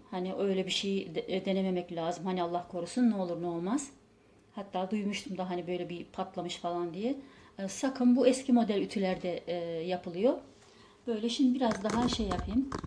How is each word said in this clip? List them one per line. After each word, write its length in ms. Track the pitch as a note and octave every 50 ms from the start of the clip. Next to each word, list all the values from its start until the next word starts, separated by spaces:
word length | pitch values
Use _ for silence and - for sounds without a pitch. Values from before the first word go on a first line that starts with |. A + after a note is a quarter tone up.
| - -
Hani 240 | G3 F3+ F#3 F#3 -
öyle 320 | - G3 G3 F#3+ F#3+ F#3
bir 40 | F#3
şey 440 | - - - G3 G3 F#3+ - - D#3+
de-, 220 | - - - F3+
e, 80 | F#3 -
denememek 480 | G3 F#3+ G3 F#3+ F#3+ F#3 F3 F3+ -
lazım. 320 | E3+ E3 E3 E3+ E3+ D#3+ E3+
Hani 180 | F#3+ F#3 F3+
Allah 260 | E3+ E3+ F3 F3 F3 -
korusun, 420 | F#3+ F3 E3+ E3+ - B3 B3 A3+
ne 40 | G#3
olur 280 | G3 F#3 E3+ E3+ E3
ne 40 | F3
olmaz. 440 | F3 E3+ E3+ F3 F#3+ B3 D4 - - - - _ _ _ _ _ _ _ - _ _ -
Hatta 360 | G#3 G3 - - F3+ F#3+ F#3
duymuştum 480 | A3 G#3 G3 G3+ G3+ G3 - - F#3 F3+
da 120 | F#3 F#3
hani 160 | F3+ F3+ D#3+
böyle 220 | F3 F3+ F3 F3 D#3+
bir 160 | F3 E3+ -
patlamış 520 | - - - F#3+ F#3+ - F#3 E3+ F3+ -
falan 380 | - - F3 F3 F3 F3 E3+ D#3+
diye. 220 | F#3+ A3 B3+ C#4+ C#4 - - - - - - - -
E, 100 | G3 F#3+
sakın, 480 | - - C#4 C4 C4+ - B3 B3 A#3+
bu 100 | C4 A#3+
eski 260 | C4 C4 - - -
model 300 | A#3+ A#3+ A3 F#3+ G#3 G3
ütülerde, 600 | F#3+ F#3+ - G#3 F#3+ F#3 F#3 F#3 F#3 F3+ E3+ - -
e, 80 | - F3 F3 E3+ E3+ E3 D#3+ E3
yapılıyor. 520 | F3+ F3+ F3+ - F#3 E3 F3+ G#3+ C4+ F4 - - - - - - - - - - - - - -
Böyle 220 | A#3+ A3+ G#3 A3+ A#3
şimdi 260 | A#3 - C4+ B3 B3
biraz 280 | B3 B3+ A3+ G#3 G3+ G3+
daha 240 | G#3+ G#3+ A#3 B3 A#3+
şey 180 | - A#3+ G#3+
yapayım. 440 | G3 F3+ F3+ - - G#3 B3+ C#4 C4+ - - -